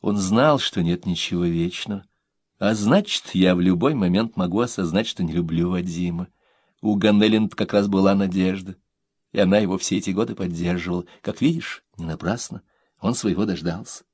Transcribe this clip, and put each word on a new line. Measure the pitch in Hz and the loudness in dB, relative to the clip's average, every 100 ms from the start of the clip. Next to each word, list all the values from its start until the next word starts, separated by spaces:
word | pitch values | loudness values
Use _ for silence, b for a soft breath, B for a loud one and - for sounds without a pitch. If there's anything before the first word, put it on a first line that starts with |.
Он | - 104 | -2 -2
знал, | 95 110 147 143 | 2 4 4 4
что | - - | 0 -2
нет | 85 87 - | 0 0 -2
ничего | 87 - 90 87 | -4 -4 -2 0
вечного. | 85 87 - - 104 - _ _ _ _ _ | 0 -2 -4 -8 -10 -10 _ _ _ _ _
А | 101 | -2
значит, | 110 104 175 202 - - | 0 2 2 2 -6 -4
я | 90 92 | 2 4
в | 90 | 4
любой | 90 87 123 | 2 2 2
момент | 147 92 90 113 - | 2 2 2 0 -2
могу | 90 98 | -2 0
осознать, | 120 - 87 87 117 | -2 -2 -2 -2 -2
что | - | -4
не | 87 | -4
люблю | 80 82 82 87 | -2 -2 -2 0
Вадима. | 90 90 85 90 85 90 _ _ _ _ _ | -2 -4 -4 -4 -4 -8 _ _ _ _ _
У | 110 104 | -2 2
Ганнелин | 107 104 107 107 110 | 4 6 6 4 2
как | - 101 | -2 0
раз | 104 101 | 2 2
была | 98 98 98 | 4 4 4
надежда, | 98 92 92 95 92 90 _ _ _ _ _ | 0 0 0 -2 -10 -16 _ _ _ _ _
и | - | 0
она | 95 101 | 4 4
его | 101 95 | 2 -2
все | - 110 | -2 -2
эти | 98 | -2
годы | 95 104 | -2 -2
поддерживала. | 107 92 85 87 90 87 90 87 B | -4 -6 -4 -2 -2 -2 -6 -6 B
Как | - - | -10 -2
видишь, | 135 165 - - _ - | 0 0 -6 -14 _ -12
не | 82 | -10
напрасно. | 80 87 117 - - _ _ _ _ | -6 -4 -4 -6 -12 _ _ _ _
Он | 98 | -4
своего | 120 110 85 107 | -2 -2 0 -2
дождался. | 87 82 85 - - _ | -2 -4 -6 -10 -18 _